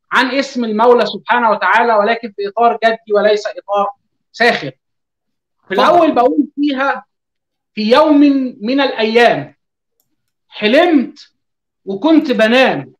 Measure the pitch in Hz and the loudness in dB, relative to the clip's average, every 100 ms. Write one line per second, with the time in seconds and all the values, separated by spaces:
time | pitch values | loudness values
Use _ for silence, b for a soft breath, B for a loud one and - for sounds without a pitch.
0 | _ 214 262 269 262 247 226 214 240 240 | _ -2 0 -2 -4 -6 -4 0 2 4
1 | 214 196 - 240 233 202 185 214 240 214 | 0 -6 -4 -2 0 -2 0 0 2 0
2 | 208 226 233 202 202 220 233 220 226 226 | 0 -4 -8 -10 -8 0 0 0 -2 -2
3 | - 202 208 208 208 - - 202 202 - | -2 0 0 0 -4 -12 -6 -4 -4 -8
4 | _ _ _ - 233 - 143 - _ _ | _ _ _ -2 -2 0 -8 -16 _ _
5 | _ _ _ _ _ _ _ 190 262 349 | _ _ _ _ _ _ _ 0 2 4
6 | 320 247 254 311 247 - 294 262 269 262 | 2 2 0 0 -4 -4 -4 -2 -4 -6
7 | - _ _ _ _ _ _ 214 214 262 | -12 _ _ _ _ _ _ -6 0 2
8 | 311 285 285 277 254 - 208 269 262 240 | 4 4 4 2 -4 -8 -6 -2 -2 -2
9 | 220 226 233 143 139 _ _ _ _ _ | -2 2 2 0 -6 _ _ _ _ _
10 | _ _ _ _ _ - 214 269 349 302 | _ _ _ _ _ -6 0 2 2 0
11 | 214 - - _ _ _ _ _ 190 196 | -2 -10 -20 _ _ _ _ _ -12 -4
12 | 302 311 277 220 220 247 247 147 135 _ | 2 2 2 0 2 2 2 0 -8 _